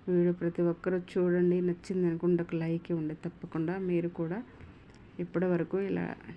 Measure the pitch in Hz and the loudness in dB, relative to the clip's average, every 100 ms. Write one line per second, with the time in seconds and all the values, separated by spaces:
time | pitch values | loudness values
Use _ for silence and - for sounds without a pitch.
0 | - 180 175 175 170 170 175 170 - 185 | 0 4 4 2 0 2 0 0 0 -2
1 | 180 196 180 180 180 175 180 175 - 185 | 0 0 2 4 4 4 2 -2 -2 0
2 | 175 165 175 175 170 170 165 165 170 170 | 0 2 2 2 2 -2 -2 -2 -2 -4
3 | 156 160 170 - 170 160 160 185 185 170 | -4 -6 -10 -12 -8 -4 -2 -2 0 0
4 | 170 170 165 190 262 - - - - - | 0 -4 -4 -4 -8 -14 -20 -20 -20 -20
5 | - - 175 - 185 175 165 185 196 175 | -14 -10 -6 -2 0 0 0 -2 -2 -2
6 | 175 - - | -4 -8 -14